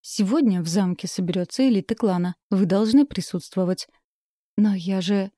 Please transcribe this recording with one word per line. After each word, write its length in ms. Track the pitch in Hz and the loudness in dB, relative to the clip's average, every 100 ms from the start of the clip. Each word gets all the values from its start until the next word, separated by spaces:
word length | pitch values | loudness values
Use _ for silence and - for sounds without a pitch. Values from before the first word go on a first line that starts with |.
«Сегодня 600 | - - 196 285 262 180 | -12 -4 0 2 2 0
в 60 | 165 | 0
замке 380 | 175 185 180 180 | 0 0 -2 -6
соберётся 600 | - 180 180 175 - 262 | -6 -4 -4 -4 0 2
элита 260 | 208 190 | 2 -2
клана. 420 | 226 220 180 175 - _ | -2 0 0 -2 -6 _
Вы 160 | 196 | 0
должны 400 | 190 190 220 262 | 2 2 4 4
присутствовать». 800 | 285 - - 180 - - 180 185 - _ _ _ _ _ _ - | 4 -2 -6 -8 -6 -2 -2 -2 -8 _ _ _ _ _ _ 0
«Но 180 | 214 | 2
я 280 | 190 175 190 | 2 -2 -4
же» 280 | 180 202 196 | 0 -2 -2